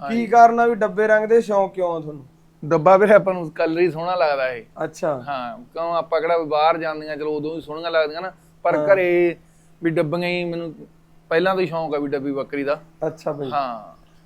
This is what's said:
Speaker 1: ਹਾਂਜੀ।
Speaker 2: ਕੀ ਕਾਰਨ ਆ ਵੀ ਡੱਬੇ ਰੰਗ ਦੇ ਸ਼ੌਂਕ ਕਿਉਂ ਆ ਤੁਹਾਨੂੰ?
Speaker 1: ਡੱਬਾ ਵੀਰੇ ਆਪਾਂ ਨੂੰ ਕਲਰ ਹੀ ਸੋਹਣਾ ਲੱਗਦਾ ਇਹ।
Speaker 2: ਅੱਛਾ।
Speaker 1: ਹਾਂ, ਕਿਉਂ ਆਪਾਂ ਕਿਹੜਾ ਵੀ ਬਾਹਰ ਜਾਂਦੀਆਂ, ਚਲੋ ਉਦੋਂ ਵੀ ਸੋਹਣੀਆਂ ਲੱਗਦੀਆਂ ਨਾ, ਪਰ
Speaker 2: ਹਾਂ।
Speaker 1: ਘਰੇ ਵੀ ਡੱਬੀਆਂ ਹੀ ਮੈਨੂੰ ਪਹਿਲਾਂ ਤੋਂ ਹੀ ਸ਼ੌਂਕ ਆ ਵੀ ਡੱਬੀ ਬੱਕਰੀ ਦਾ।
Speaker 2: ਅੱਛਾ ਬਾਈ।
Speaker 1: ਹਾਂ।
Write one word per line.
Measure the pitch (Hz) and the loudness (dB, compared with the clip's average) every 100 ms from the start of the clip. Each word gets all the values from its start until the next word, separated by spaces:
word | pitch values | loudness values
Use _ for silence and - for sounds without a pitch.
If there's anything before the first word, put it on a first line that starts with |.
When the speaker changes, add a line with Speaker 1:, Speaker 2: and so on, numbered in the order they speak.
Speaker 1:
ਹਾਂਜੀ। | - 233 | -6 -4
Speaker 2:
ਕੀ | 220 | 4
ਕਾਰਨ | 233 233 233 | 8 8 6
ਆ | 240 | 0
ਵੀ | 220 | 0
ਡੱਬੇ | 214 185 214 | -2 0 2
ਰੰਗ | 214 214 | 2 4
ਦੇ | 233 | 2
ਸ਼ੌਂਕ | 208 202 190 | 2 0 0
ਕਿਉਂ | 185 175 165 | -2 -4 -4
ਆ | |
ਤੁਹਾਨੂੰ? | 151 147 - _ _ - 151 | -8 -14 -18 _ _ -10 -2
Speaker 1:
ਡੱਬਾ | 165 170 190 | 4 6 6
ਵੀਰੇ | 208 | 8
ਆਪਾਂ | 202 190 | 6 4
ਨੂੰ | 180 156 | -4 -6
ਕਲਰ | 160 165 160 | -4 -2 0
ਹੀ | 180 | 0
ਸੋਹਣਾ | 147 175 185 | -2 -4 0
ਲੱਗਦਾ | 156 139 131 | 0 0 -2
ਇਹ। | 120 110 - | -6 -12 -10
Speaker 2:
ਅੱਛਾ। | 156 - 165 135 123 | -10 -6 -6 -4 -6
Speaker 1:
ਹਾਂ, | 135 120 113 | -8 -8 -12
ਕਿਉਂ | 123 160 170 | -14 -8 -4
ਆਪਾਂ | 170 160 160 | -4 -2 -2
ਕਿਹੜਾ | 165 170 | 0 -2
ਵੀ | 156 | 0
ਬਾਹਰ | 147 156 165 | 2 2 0
ਜਾਂਦੀਆਂ, | 160 156 156 147 | -4 -8 -10 -8
ਚਲੋ | 151 | -6
ਉਦੋਂ | 151 151 165 | -6 -6 -10
ਵੀ | |
ਸੋਹਣੀਆਂ | 143 156 170 | -12 -10 -2
ਲੱਗਦੀਆਂ | 160 151 160 | 0 0 -4
ਨਾ, | 185 - _ _ | -12 -14 _ _
ਪਰ | 175 156 | 0 2
Speaker 2:
ਹਾਂ। | 151 | 4
Speaker 1:
ਘਰੇ | 196 180 175 170 165 _ _ _ - | 4 4 2 2 -2 _ _ _ -6
ਵੀ | 170 | -2
ਡੱਬੀਆਂ | 160 151 175 175 | 0 -2 -2 -4
ਹੀ | 180 | -4
ਮੈਨੂੰ | 175 170 165 147 - _ _ _ - | -4 -6 -10 -14 -20 _ _ _ -2
ਪਹਿਲਾਂ | 165 185 | 2 2
ਤੋਂ | 190 | 0
ਹੀ | 175 | -2
ਸ਼ੌਂਕ | 165 160 147 | -4 -4 -4
ਆ | |
ਵੀ | 143 | -2
ਡੱਬੀ | 143 139 | -4 -4
ਬੱਕਰੀ | 135 131 143 | -6 -6 -4
ਦਾ। | 139 151 - - 160 | -4 -4 -8 -8 -8
Speaker 2:
ਅੱਛਾ | 156 165 | -6 -8
ਬਾਈ। | 147 135 | -6 -6
Speaker 1:
ਹਾਂ। | 143 131 113 92 - _ _ | -4 -4 -8 -14 -20 _ _